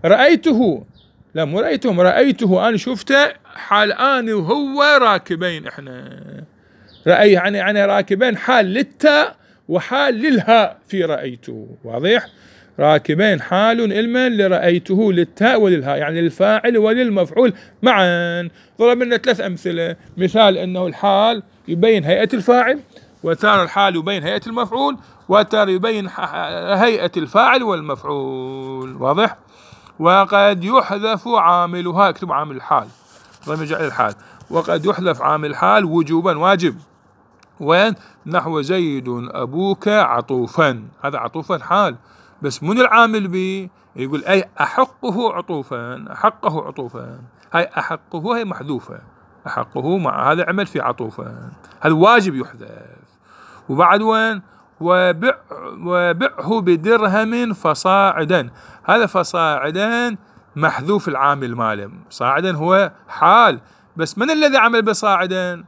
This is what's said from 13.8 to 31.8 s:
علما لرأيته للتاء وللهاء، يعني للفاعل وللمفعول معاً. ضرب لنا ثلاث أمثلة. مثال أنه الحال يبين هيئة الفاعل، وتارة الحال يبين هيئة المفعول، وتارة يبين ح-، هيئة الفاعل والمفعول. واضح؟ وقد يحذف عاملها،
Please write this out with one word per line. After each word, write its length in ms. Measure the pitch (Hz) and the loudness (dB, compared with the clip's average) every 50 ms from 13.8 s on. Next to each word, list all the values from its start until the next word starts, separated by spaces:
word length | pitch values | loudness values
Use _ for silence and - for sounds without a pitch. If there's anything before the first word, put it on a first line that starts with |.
| 233 214 190 | 0 -2 -2
علما 360 | 208 226 233 233 254 254 254 | -2 -2 -2 0 0 0 0
لرأيته 840 | 240 208 196 190 185 175 - 180 175 180 - - 190 185 226 214 185 | 0 2 2 2 2 2 2 2 0 0 0 -2 0 2 2 2 2
للتاء 480 | 170 170 - - - 202 240 262 226 | 2 0 -2 -2 0 2 2 4 4
وللهاء، 360 | 214 196 180 156 127 135 139 143 | 4 2 2 0 0 -2 -4 -2
يعني 240 | 147 147 160 165 | -2 -4 -2 -2
للفاعل 560 | 170 170 - - 185 202 214 220 - 233 240 220 | -2 -2 0 0 2 2 2 2 2 2 2 2
وللمفعول 760 | 208 214 226 247 254 240 202 196 175 - - 214 254 240 180 - - - _ _ - | 2 2 2 2 0 0 0 0 -2 0 2 2 2 2 2 -2 -12 -20 _ _ 2
معاً. 680 | 254 240 202 190 180 175 175 175 170 170 175 175 170 _ - _ _ _ - | 2 4 4 4 2 2 0 -2 -4 -4 -6 -8 -10 _ -18 _ _ _ 2
ضرب 240 | 220 240 247 240 247 | 2 2 4 2 0
لنا 140 | 240 240 226 | 0 -2 -2
ثلاث 240 | - 254 233 180 | 0 0 -2 0
أمثلة. 540 | 220 196 180 - - 185 170 170 170 170 165 - - - - - | -2 -8 -8 -6 -6 -6 -4 -4 -4 -6 -6 -10 -16 -20 -6 -2
مثال 400 | 180 180 180 220 220 202 190 170 | -2 0 4 4 4 4 4 2
أنه 300 | 185 180 180 185 185 180 | -4 -6 -4 -4 -6 -6
الحال 560 | - - - 202 196 196 208 226 233 214 185 _ _ _ _ - | -6 -2 0 0 2 2 2 2 0 -2 -8 _ _ _ _ -6
يبين 360 | 165 170 185 226 226 202 147 | -2 0 2 4 4 2 2
هيئة 260 | 147 180 196 220 - - | 2 2 2 2 0 -2
الفاعل، 460 | 240 180 - 240 247 240 233 277 294 - _ _ - - _ _ _ - | -2 2 4 4 4 4 2 0 -4 -6 _ _ -20 -20 _ _ _ -4
وتارة 400 | 160 165 - - 214 208 196 180 | -4 -4 0 2 4 4 4 2
الحال 320 | 165 - 196 202 196 180 | 0 0 2 2 2 2
يبين 280 | 170 160 185 202 185 147 | -2 -4 -4 -6 -4 -4
هيئة 180 | 165 202 208 - 233 | -4 -4 -4 -6 -6
المفعول، 500 | 226 240 240 185 226 254 277 285 269 - - - _ _ _ - | -6 -6 -6 -4 -4 -2 -2 -2 -4 -6 -14 -20 _ _ _ 2
وتارة 400 | 185 208 208 190 - 214 208 196 | 2 2 2 2 2 0 2 2
يبين 400 | 185 185 180 226 226 214 196 185 | 0 -2 -2 -2 -4 -4 -6 -8
ح-، 260 | - - 175 156 151 160 170 156 170 175 170 175 202 185 220 | -8 -8 -8 -8 -6 -6 -6 -6 -6 -8 -4 -2 0 2 2
هيئة 280 | 240 226 - - 175 - 180 | 2 2 0 -2 -4 -4 -4
الفاعل 460 | 156 135 - 202 240 269 240 262 247 | -6 0 2 4 4 4 4 2 2
والمفعول. 1300 | 220 190 165 151 156 139 123 - 143 147 143 135 135 135 131 127 131 135 135 131 131 135 131 127 131 127 | 0 -4 -4 -4 -6 -8 -8 -6 -6 -6 -4 -4 -6 -8 -8 -10 -10 -10 -10 -10 -10 -10 -10 -10 -12 -10
واضح؟ 420 | 135 127 131 147 180 220 214 - - _ _ _ - - - - - _ - _ _ | -4 -2 0 0 2 0 0 -2 -6 _ _ _ -20 -20 -20 -20 -20 _ -20 _ _
وقد 640 | 160 175 - 196 196 185 202 202 202 202 202 180 170 | 2 4 4 4 4 4 4 4 4 4 2 0 -4
يحذف 640 | 196 240 262 - - 196 208 208 220 220 196 - 240 | 0 0 0 0 0 -6 -6 -4 -4 -6 -6 -4 -2
عاملها، 840 | 240 220 175 170 175 175 175 175 175 180 | 0 2 4 4 4 2 0 -2 -4 -6